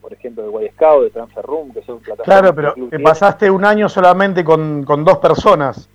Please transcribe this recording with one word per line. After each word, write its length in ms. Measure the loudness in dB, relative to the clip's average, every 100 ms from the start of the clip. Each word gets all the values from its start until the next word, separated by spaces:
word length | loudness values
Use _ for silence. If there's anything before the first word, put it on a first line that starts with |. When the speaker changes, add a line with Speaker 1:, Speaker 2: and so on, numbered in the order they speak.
Speaker 1:
por 120 | -20
ejemplo, 380 | -18 -16 -14 -12
de 140 | -8 -10
Y 40 |
Scout, 360 | 0 4 4 2
de 40 |
Transfer 360 | -6 -14 -16 -10
Room, 280 | -10 -10
que 80 | -16
son 180 | -16 -18
plataformas 260 | -16 -12 0
Speaker 2:
Claro, 180 | 2
Speaker 1:
que 60 | 2
el 60 | 0
Speaker 2:
pero 180 | -6
Speaker 1:
club 160 | -6 -10
Speaker 2:
te 80 | 0
Speaker 1:
tiene. 120 | 0
Speaker 2:
pasaste 400 | 2 0 2 0
un 160 | 2 0
año 240 | 0 0
solamente 540 | 2 2 4 0 -2
con, 400 | 0 0 0 -6
con 200 | -2 0
dos 140 | 2 2
personas, 720 | 2 2 2 2 0 -6 -20